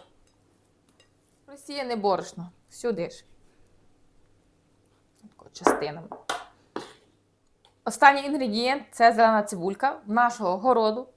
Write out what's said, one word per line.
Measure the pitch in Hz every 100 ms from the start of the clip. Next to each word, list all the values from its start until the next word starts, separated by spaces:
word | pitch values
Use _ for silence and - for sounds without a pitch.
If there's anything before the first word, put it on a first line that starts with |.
| - _ _ _ _ _ _ _ _ _ _ _ _ _ _
Просіяне | 277 - 285 262 233
борошно. | 202 180 165 - 175 - _
Сюди | - 240 208 143
ж. | - - - _ _ _ _ _ _ _ _ _ _ _ _ _ _ _ _ _ _
Тако | 214 - -
частинами. | - - - 147 151 160 - - - - _ _ - - - _ _ _ _ _ _ _ _ -
Останній | - 285 277 277
інгредієнт — | 294 254 214 240 285 -
це | - 233
зелена | 220 226 220
цибулька | 208 190 175 196 269 - 202
нашого | 220 240 233 202 185
городу. | 233 240 220 220 262